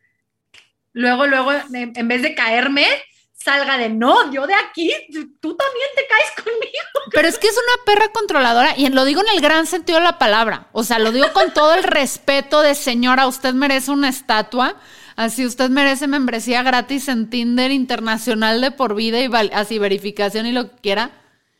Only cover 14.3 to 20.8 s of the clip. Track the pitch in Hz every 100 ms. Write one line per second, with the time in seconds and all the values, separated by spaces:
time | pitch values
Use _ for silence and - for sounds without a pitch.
14.3 | 214 208 247 262 403 - - - - 226
15.3 | 226 254 240 254 262 277 269 285 285 254
16.3 | 226 220 247 254 247 247 277 269 247 220
17.3 | 240 233 240 254 277 254 240 226 220 233
18.3 | 220 220 226 262 262 247 208 226 226 254
19.3 | 233 202 180 208 220 202 196 196 202 202
20.3 | 214 226 247 240 _